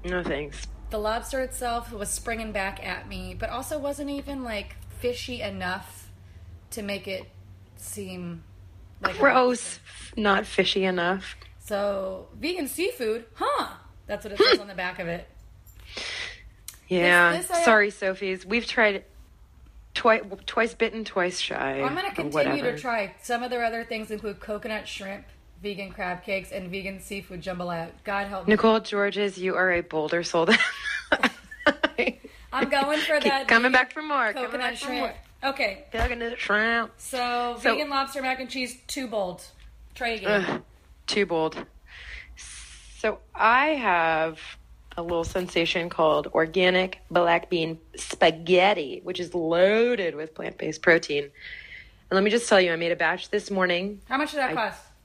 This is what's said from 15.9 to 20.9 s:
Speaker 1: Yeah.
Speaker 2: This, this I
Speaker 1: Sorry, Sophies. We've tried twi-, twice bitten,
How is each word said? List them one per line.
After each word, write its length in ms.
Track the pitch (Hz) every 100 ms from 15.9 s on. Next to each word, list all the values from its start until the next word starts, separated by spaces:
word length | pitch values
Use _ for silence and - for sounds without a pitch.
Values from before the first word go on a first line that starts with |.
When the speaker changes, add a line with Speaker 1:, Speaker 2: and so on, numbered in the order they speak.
| - - - - - - - - - -
Speaker 1:
Yeah. 440 | 185 175 175 175 170
Speaker 2:
This, 100 | -
this 100 | 349
I 60 |
Speaker 1:
Sorry, 260 | 339 220 208
Sophies. 560 | - 196 190 196 185 180
We've 220 | 233 226
tried 360 | - 214 196 - - - - - - - - - -
twi-, 240 | 240 220 208 196 -
twice 300 | - 226 233
bitten, 280 | 226